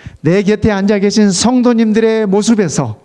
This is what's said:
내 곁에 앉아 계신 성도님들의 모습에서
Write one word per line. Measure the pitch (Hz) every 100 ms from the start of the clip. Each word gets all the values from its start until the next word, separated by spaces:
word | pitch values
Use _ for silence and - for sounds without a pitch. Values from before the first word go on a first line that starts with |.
| - -
내 | 147 190
곁에 | 196 208 220
앉아 | 196 202 208
계신 | 202 214 202
성도님들의 | 180 233 254 247 226 220 214 220 220 208
모습에서 | 202 214 214 170 - 123 107